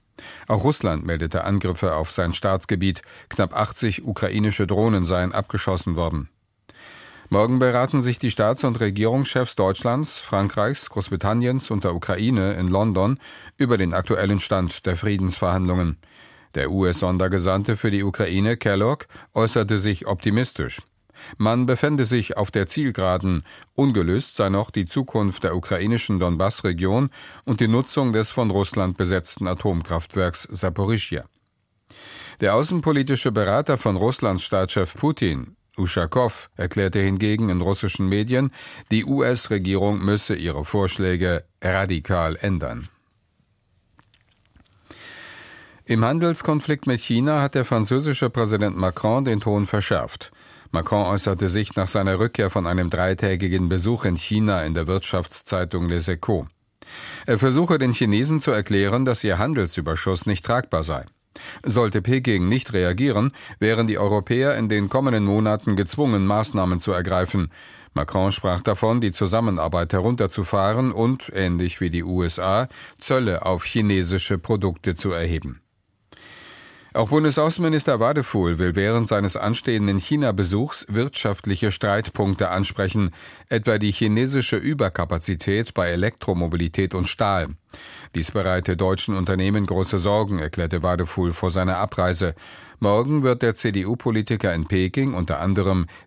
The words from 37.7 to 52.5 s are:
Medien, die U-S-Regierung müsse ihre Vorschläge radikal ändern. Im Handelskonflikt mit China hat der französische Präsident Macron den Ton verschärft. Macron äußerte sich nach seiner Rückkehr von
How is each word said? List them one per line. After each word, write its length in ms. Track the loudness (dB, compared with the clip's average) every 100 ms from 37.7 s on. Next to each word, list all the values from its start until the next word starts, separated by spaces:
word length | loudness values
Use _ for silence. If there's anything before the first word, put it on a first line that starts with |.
| 0 -2 -2 0
Medien, 420 | 0 0 0 0 -4 -18 -16 -2
die 140 | 0
U-S-Regierung 960 | 2 0 2 0 0 0 0 2 2 2
müsse 300 | 2 0 0
ihre 300 | -2 -2 -4
Vorschläge 800 | -2 0 0 0 0 0 0 -2 -4 -6
radikal 720 | -2 0 0 -2 0 0 0 -2
ändern. 480 | -2 -2 -4 -8 -12 _ _ _ _ _ _ _ _ _ _ _ _ _ _ _ _ -20 _ _ -20 -20 -20 -20 -20 -20 -20 -20 -20 -12
Im 200 | -2 2
Handelskonflikt 840 | 4 4 2 0 0 0 0 -2 0
mit 120 | -2
China 420 | 0 2 2 2
hat 120 | 2
der 100 | 0
französische 640 | 0 2 2 0 0 0 0
Präsident 480 | 0 2 2 0 0
Macron 480 | -2 0 2 2
den 140 | 2 0
Ton 280 | 2 0 2
verschärft. 640 | 0 2 0 -2 -8 -16 -20 -20 -20 -6
Macron 300 | -4 0 2
äußerte 460 | 2 2 0 0 0
sich 260 | 0 -2 -2
nach 120 | -2
seiner 300 | 0 2 2
Rückkehr 300 | 0 0
von 180 | 0